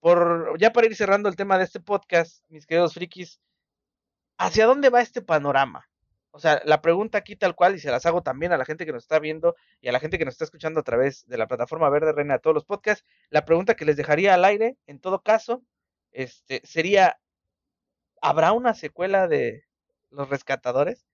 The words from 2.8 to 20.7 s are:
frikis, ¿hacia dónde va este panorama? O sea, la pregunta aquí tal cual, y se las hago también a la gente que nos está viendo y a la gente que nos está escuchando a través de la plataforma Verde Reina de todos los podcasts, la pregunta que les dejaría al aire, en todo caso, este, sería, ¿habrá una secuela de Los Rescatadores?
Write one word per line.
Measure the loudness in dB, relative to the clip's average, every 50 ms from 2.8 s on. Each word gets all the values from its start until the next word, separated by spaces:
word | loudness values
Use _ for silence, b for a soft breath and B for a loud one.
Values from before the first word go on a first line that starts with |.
| 0 0 -2
frikis, | -6 -14 -14 -14 -18 -18 -20 -20 _ _ _ _ _ _ _ _ _ _ _ _ _ _ _ _ _ _ _ _ _
¿hacia | -6 -2 2 2 4
dónde | 4 4 4 2 2
va | 4 2 0
este | 0 _ -14 -6
panorama? | -2 -2 -2 0 0 0 0 0 -2 -4 -18 _ _ _ _ _ _ _ _ _ _
O | _ -2
sea, | 0 0 0 2 2
la | 2 0 2 4
pregunta | 2 2 2 0 -2 -4
aquí | -6 -6 -6 -10
tal | _ -2 -2 0
cual, | 2 2 2 2
y | 0
se | -4 -4
las | -4 0 0
hago | 0 0 0 -2
también | -4 -6 -4 -2 -2 -2
a | -2
la | -2
gente | -6 -8 -10 -10
que | -10 -10
nos | -12 -6
está | _ -2 -2
viendo | -2 -2 -8 -2 -2 -2 -2 _ _ _ _ _
y | _ -4
a | -4
la | -2
gente | -4 -4 -6 -6
que | -6
nos | -6 -6
está | _ -10
escuchando | -10 _ -10 -10 -6 -6 -4
a | -4
través | -2 0 0 0 0 -2 -8 _
de | _ -6 -6
la | -6 -4
plataforma | -4 -6 -6 -8 -4 -2 0 0
Verde | 2 2 0 0 -2
Reina | -2 -2 -2 -4
de | -2
todos | _ 0 0
los | 0 -2
podcasts, | _ -10 -6 _ -4 -4 -4 _ _ _ _ _ _
la | -4 -4 0
pregunta | 2 0 0 2 0 -2
que | 0 0
les | -2 0
dejaría | 0 0 -2 0 2 4 4 4
al | 6 4
aire, | 2 2 2 -2 -4 -4 _ _
en | -20 -20 -14
todo | _ -6 -6 -4 _
caso, | 0 0 0 0 -4 -8 -8 _ _ _ _ _ _ _ _ _ _ _
este, | -12 -12 -12 -14 _ _ _ -12 -12 _
sería, | -10 -6 -6 -2 2 4 4 4 4 2 _ _ _ _ _ _ _ _ _ _ _ _ _ _ _ _ _ _ _ _ _
¿habrá | -4 -2 0 2 2 2 2
una | 2 0 -2 -4
secuela | -4 -8 -14 _ -8 -6 -2 0 0 0 0
de | 0 -2 -2 -4 -8 -10 _ _ _ _ _ _ _ _ _ _
Los | _ -12 -8 -6
Rescatadores? | -6 -8 -4 -6 -6 -4 _ -4